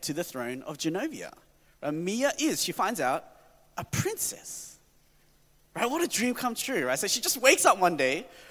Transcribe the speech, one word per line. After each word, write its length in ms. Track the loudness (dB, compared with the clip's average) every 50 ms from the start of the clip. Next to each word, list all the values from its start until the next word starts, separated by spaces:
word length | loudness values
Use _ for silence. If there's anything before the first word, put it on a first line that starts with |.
| -6
to 100 | -6 -4
the 100 | -4 -6
throne 400 | -6 -6 -6 -6 -6 -6 -8 -8
of 160 | -10 -8 -6
Genovia. 540 | -4 -4 -2 -2 -4 -6 -6 -8 -12 -12 -14 -18 -20 _ _ _ _ _ _ _ -6
Right? 100 | -6 -4
Mia 380 | -4 -4 -4 -2 0 0 0 0 0
is, 240 | 0 0 2 0 -2
she 80 | -2
finds 300 | -2 0 0 0 0 0
out, 240 | 0 0 0 0 -4 -8 -18 -20 -20 -20 -20 -20 _ _ -12
a 80 | -10 -8
princess. 920 | -4 -4 -2 -2 -2 -2 -2 -4 -4 -6 -8 -12 -14 -14 -14 -14 -16 -18 -20 _ _ _ _ _ _ _ _ _ _ _ _ _ _ _ _ _ _ -4
Right? 160 | -2 0 0
What 120 | 2 0 0
a 60 | 0
dream 260 | 0 0 0 0 0
come 200 | 0 -2 -4 -2
true, 320 | -4 -4 -2 -2 0 0
right? 120 | 2 0 0
So 100 | 0 0
she 120 | -2 0
just 180 | 0 -2 0 4
wakes 260 | 6 6 6 8 8
up 140 | 6 6 6
one 180 | 6 4 4
day, 300 | 4 2 2 2 0 -4 -8 -16 -20 -20 -20